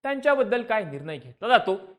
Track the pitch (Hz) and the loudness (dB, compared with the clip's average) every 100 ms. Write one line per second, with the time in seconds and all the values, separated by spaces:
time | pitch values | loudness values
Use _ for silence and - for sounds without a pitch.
0 | 269 277 285 277 220 240 240 220 170 139 | -6 0 2 2 2 -2 0 -4 -4 -10
1 | 151 147 127 - 220 240 - 196 - | -10 -12 -14 -10 2 4 4 -4 -6